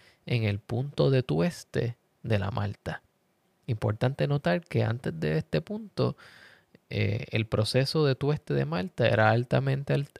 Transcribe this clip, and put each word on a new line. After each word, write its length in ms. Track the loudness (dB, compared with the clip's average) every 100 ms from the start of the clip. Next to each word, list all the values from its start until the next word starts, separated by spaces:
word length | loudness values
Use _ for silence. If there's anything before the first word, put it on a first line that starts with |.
| -20 _ -2
en 180 | 0
el 140 | 0 -2
punto 500 | -2 -4 -2 2 4
de 140 | 4
tueste 760 | 2 0 0 -2 -6 -4 -2 -4 _ _
de 160 | -2 0
la 120 | 0
malta. 520 | -4 -4 -6 -10 -10 _ _ _ _ _ _ -6
Importante 640 | -2 -2 0 -2 0 0
notar 320 | 0 0 -2
que 240 | -2 0
antes 340 | 0 -2 -6 -4
de 200 | -2 -2
este 240 | -2 -4
punto, 560 | -4 -10 -8 -4 -2 -4 -14 -20 -20 -20 _ -20 -6
eh, 340 | -2 0 -2 -2
el 160 | -4 0
proceso 580 | 0 2 2 2 2
de 100 | 2
tueste 380 | 2 0 -2 -2
de 140 | -2 -2
malta 420 | -4 -4 0 2
era 220 | 6 6
altamente 640 | 4 2 0 2 -2 0
art-, 240 | -2 -2